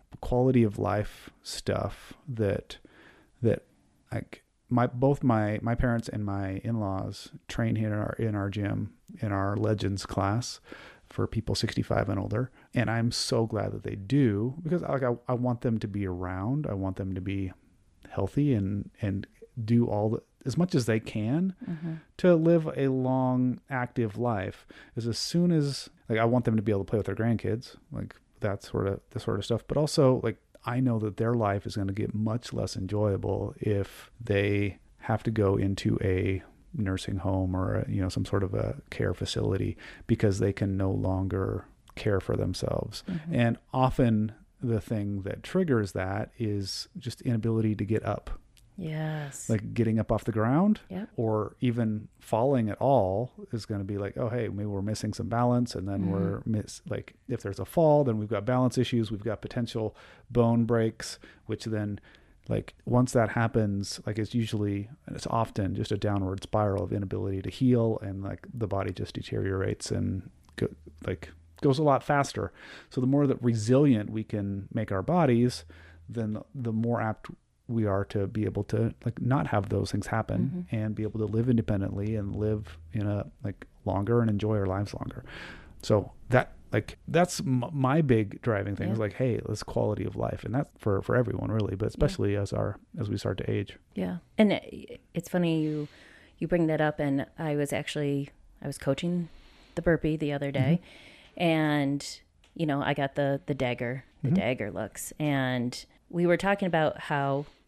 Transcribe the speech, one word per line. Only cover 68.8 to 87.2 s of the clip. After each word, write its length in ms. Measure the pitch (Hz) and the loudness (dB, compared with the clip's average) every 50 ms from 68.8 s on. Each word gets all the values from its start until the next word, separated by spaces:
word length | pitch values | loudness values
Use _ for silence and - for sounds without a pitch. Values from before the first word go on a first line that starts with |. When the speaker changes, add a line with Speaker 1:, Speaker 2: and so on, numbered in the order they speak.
| 98 101 92 | -2 -2 -4
Speaker 1:
just 220 | - - - - | -6 -6 -8 -8
deteriorates 760 | - - - - 107 101 98 95 95 95 104 107 - - - | -10 -8 -4 -4 -2 -2 0 0 0 0 -2 -2 -4 -4 -4
and 400 | 113 101 98 98 95 95 - - - _ _ - - | -2 -2 0 -2 -2 -4 -6 -10 -18 _ _ -18 -4
go-, 120 | - - - - - - - - - - | -4 -4 -4 -4 -8 -16 -20 -20 -10 -8
like, 240 | - 95 - - - - - - - - - - | -6 -6 -6 -8 -14 -18 -20 -20 -20 -8 0 2
goes 160 | 147 135 139 | 2 4 4
a 40 | 156 | 4
lot 200 | 147 135 123 - | 4 4 2 2
faster. 500 | - 147 143 139 - - 98 101 - - - - - - - - - | 2 2 2 2 0 -2 -4 -6 -6 -8 -12 -18 -18 -18 -20 -20 -8
So 100 | - 139 | -4 0
the 60 | 127 | 2
more 200 | 131 139 143 143 | 2 4 4 4
that 160 | 135 127 - 120 | 4 2 2 2
resilient 680 | 120 117 113 104 110 127 135 151 147 127 107 104 - | 2 2 2 4 6 6 8 8 8 6 4 2 -2
we 120 | - 110 107 | -4 -6 -4
can 460 | - - 107 101 101 98 98 95 - - | -2 -2 -2 -2 -2 -2 -4 -6 -4 -4
make 180 | 117 107 - 104 | -4 -2 0 -2
our 100 | 95 92 | -2 0
bodies, 640 | - 160 180 165 135 120 117 120 120 - - - - - - - - - - - - | 2 4 4 6 6 6 6 6 4 2 -2 -8 -16 -20 -20 -20 -20 -20 -20 -16 -8
then 240 | 110 120 110 107 107 | -6 -4 -4 -2 -4
the, 80 | - - - - | -6 -8 -10 -10
the 180 | 139 123 117 110 | -6 -4 -2 0
more 280 | 110 113 117 120 110 | 0 0 0 0 0
apt 300 | 110 110 107 - - - - - _ _ _ _ _ - | 0 -2 -2 -4 -8 -14 -16 -16 _ _ _ _ _ -2
we 160 | 120 113 107 | 0 2 2
are 200 | 104 95 98 101 | 4 2 2 0
to 240 | - - 107 98 98 | 0 -2 -2 -2 0
be 160 | 110 110 107 | -2 -2 -2
able 180 | 104 101 104 104 | -2 -2 -2 -2
to, 320 | - - 107 113 113 - - - | 0 0 0 0 0 -2 -4 -4
like, 160 | 120 - - | -6 -4 -2
not 280 | - 120 127 147 165 - | 0 0 2 2 2 0
have 220 | - 107 101 101 | 0 0 0 0
those 200 | 101 101 101 101 | 0 0 0 0
things 160 | - 104 101 | -2 -4 -2
happen 600 | - - 113 107 - 107 110 117 131 180 180 175 - | -2 -2 -2 -2 0 0 0 0 0 -2 -4 -6 -4
Speaker 2:
Mm-hmm. 60 | - | -4
Speaker 1:
and 180 | 110 107 110 107 | -4 -2 -2 -4
be 80 | 107 107 | -4 -4
able 160 | 104 - 110 | -4 -2 -2
to 80 | 107 | -2
live 220 | 101 101 110 117 127 | 0 0 2 2 4
independently 640 | 123 117 110 - 107 98 98 98 101 98 101 107 110 | 2 2 2 2 0 0 0 -2 -2 -4 -2 -2 -2
and 220 | 107 101 101 104 | -2 -4 -4 -4
live 420 | 101 107 107 107 107 110 - - - - - - | -2 0 0 0 -2 -4 -8 -14 -18 -16 -6 -4
in 160 | 110 101 101 | -2 0 0
a, 180 | 104 101 - - - - - | 0 -2 -4 -6 -10 -8 -8
like, 240 | 107 98 - - - - - - | -8 -8 -8 -14 -20 -20 -6 -4
longer 360 | 101 98 95 101 104 117 120 | 0 0 0 2 2 4 4
and 100 | 117 113 | 4 4
enjoy 260 | 104 101 104 107 110 | 2 2 2 0 0
our 100 | 104 98 | 2 0
lives 280 | 95 92 98 104 101 - | 0 0 -2 -2 -4 -6
longer. 300 | - - - - - - - - - - - - - - - - - - | -8 -8 -8 -10 -10 -14 -14 -14 -14 -14 -16 -16 -18 -20 -20 -20 -12 0
So 300 | - 113 104 92 - - - - - | 2 2 2 2 -2 -8 -16 -4 0
that, 240 | 120 127 - - - - - - - | 2 2 2 0 -6 -18 -10 -2 -2
like, 240 | 110 - - - - - - | -2 -2 -2 -8 -16 -10 0
that's 320 | 127 160 | 2 2